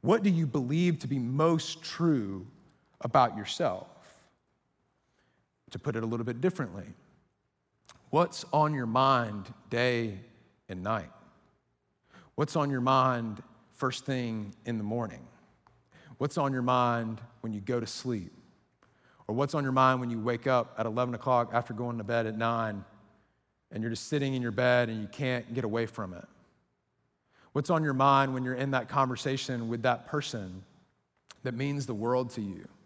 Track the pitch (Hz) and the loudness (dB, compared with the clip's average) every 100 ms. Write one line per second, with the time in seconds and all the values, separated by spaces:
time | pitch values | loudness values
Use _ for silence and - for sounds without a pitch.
0 | - 220 202 165 156 143 123 156 175 160 | 4 4 4 2 2 0 0 2 2 2
1 | 131 135 120 135 160 160 - - - - | -2 -2 -2 2 4 4 0 -10 -12 0
2 | 170 143 101 98 110 - _ _ _ _ | 2 2 0 -6 -10 -20 _ _ _ _
3 | 120 135 120 104 98 - 160 92 - - | 2 4 4 2 -8 -2 -2 -2 -10 -20
4 | - - _ _ _ _ _ _ _ _ | -20 -20 _ _ _ _ _ _ _ _
5 | _ _ _ _ _ _ _ - - 113 | _ _ _ _ _ _ _ -10 -6 -4
6 | 113 117 113 120 180 180 120 92 104 - | -4 -4 -4 -2 -2 -2 -8 -8 -14 -18
7 | _ _ _ _ _ _ _ _ - - | _ _ _ _ _ _ _ _ -20 -20
8 | _ 151 170 - - 147 151 147 117 120 | _ 2 2 -2 -2 2 2 0 0 4
9 | 135 131 117 104 95 - - 117 123 120 | 4 4 2 -6 -10 -16 -6 0 2 2
10 | 113 98 113 _ _ _ _ 92 95 110 | -2 -6 -14 _ _ _ _ -8 -4 -4
11 | 73 - - _ _ _ _ _ _ _ | -4 -18 -20 _ _ _ _ _ _ _
12 | _ - - - 147 165 139 131 123 131 | _ -20 -14 -4 -2 0 0 0 4 4
13 | 131 123 113 101 - - _ - 131 123 | 4 0 -4 -8 -14 -20 _ -4 -4 -2
14 | - 131 120 110 101 - 117 113 104 117 | -4 -2 -2 -4 -8 -10 -6 -4 -2 -4
15 | 110 - 64 - _ _ _ _ _ - | -4 -8 -18 -20 _ _ _ _ _ -20
16 | - - 139 - 139 131 123 123 123 117 | -20 -6 -4 0 0 2 4 4 4 2
17 | 113 113 - - 113 107 98 123 113 - | -2 -6 -12 -12 -8 -6 -2 -2 -2 -6
18 | 127 113 85 - - _ _ _ _ _ | -4 -4 -6 -16 -20 _ _ _ _ _
19 | _ _ - 113 139 156 135 131 131 127 | _ _ -6 -2 0 0 2 6 6 6
20 | 123 113 113 117 135 127 113 - 113 110 | 0 -2 -2 -2 2 2 2 -4 -2 0
21 | 123 117 - 123 117 120 117 117 120 117 | -2 -2 2 2 2 0 -2 -6 -6 -6
22 | 107 117 113 110 117 117 110 101 90 - | -2 0 0 -2 -2 0 -2 -6 -12 -20
23 | _ _ _ _ _ _ _ 107 113 113 | _ _ _ _ _ _ _ -6 -4 -6
24 | - 151 139 131 120 107 123 123 120 110 | -2 -2 0 0 -2 2 4 4 2 -2
25 | 104 - 131 123 - 117 117 113 113 - | -8 -6 -2 -2 -4 -4 -2 -2 -2 -6
26 | 95 90 - _ _ _ _ _ _ _ | -10 -10 -16 _ _ _ _ _ _ _
27 | _ _ _ _ _ 151 139 165 156 131 | _ _ _ _ _ -6 0 0 2 4
28 | 139 139 135 131 127 127 139 135 117 143 | 8 8 6 0 -2 -2 0 -2 0 0
29 | 131 120 143 135 - 127 113 117 123 120 | 0 0 -2 -4 -4 -6 -4 0 0 0
30 | - 147 - 117 92 92 95 _ _ _ | -2 -6 -4 -8 -8 -12 -18 _ _ _
31 | _ _ _ - - 117 139 143 127 107 | _ _ _ -10 -8 -4 -4 -4 -4 -4
32 | 117 127 123 - 104 87 - _ | 0 0 0 -6 -8 -8 -14 _